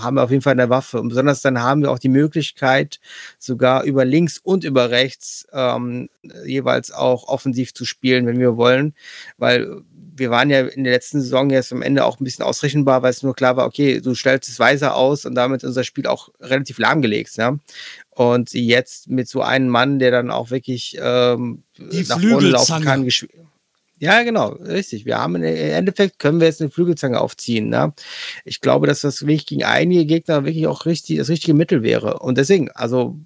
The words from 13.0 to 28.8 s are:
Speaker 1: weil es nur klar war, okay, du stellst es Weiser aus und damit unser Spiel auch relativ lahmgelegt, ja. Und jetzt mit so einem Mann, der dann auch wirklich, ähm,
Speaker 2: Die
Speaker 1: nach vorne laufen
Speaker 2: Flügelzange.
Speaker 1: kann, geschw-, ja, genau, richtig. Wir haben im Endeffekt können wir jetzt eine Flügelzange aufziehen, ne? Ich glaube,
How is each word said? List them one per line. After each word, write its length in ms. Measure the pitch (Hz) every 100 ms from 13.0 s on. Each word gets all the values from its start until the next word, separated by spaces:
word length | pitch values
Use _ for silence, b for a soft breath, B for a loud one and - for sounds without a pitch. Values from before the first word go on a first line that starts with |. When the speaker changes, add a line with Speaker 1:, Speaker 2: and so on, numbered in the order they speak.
Speaker 1:
weil 80 | 127
es 140 | 123
nur 100 | 135
klar 220 | 127 131 127
war, 100 | 123
okay, 340 | - 143 117
du 140 | 127
stellst 340 | 120 135 131 -
es 120 | 123
Weiser 360 | 117 143 143 127
aus 300 | 131 147 -
und 80 |
damit 300 | 123 123 131
unser 200 | 131 127
Spiel 220 | 123 - 123
auch 220 | 123 - _
relativ 360 | - 131 135 127
lahmgelegt, 600 | 110 151 123 107 113 -
ja. 200 | 113 147 - B B B B
Und 420 | - 120 123 117
jetzt 560 | 120 117 120 127 - -
mit 180 | 127 120
so 140 | 131
einem 280 | - 131 127
Mann, 280 | 120 131 139
der 140 | 127
dann 180 | 123 120
auch 220 | 120 120
wirklich, 480 | 127 - 123 - -
ähm, 600 | 131 123 123 120 120 - _ _
Speaker 2:
Die 240 | - 170
Speaker 1:
nach 180 | 185 147
vorne 280 | 208 240 -
laufen 160 | 123 123
Speaker 2:
Flügelzange. 180 | - 151
Speaker 1:
kann, 200 | 135 127
geschw-, 220 | - - _ 165 _ _ _ _ -
ja, 240 | 160 220
genau, 280 | 233 220 117
richtig. 560 | - 175 175 196 107 117
Wir 120 | 113
haben 180 | 139 175
im 60 |
Endeffekt 760 | 160 160 151 156 185 - 196 -
können 200 | 147 165
wir 60 | 165
jetzt 160 | 156
eine 80 | 151
Flügelzange 500 | - 175 156 139 120
aufziehen, 500 | - - - 113 110
ne? 220 | 117 151 - B B B B -
Ich 160 | -
glaube, 240 | 127 135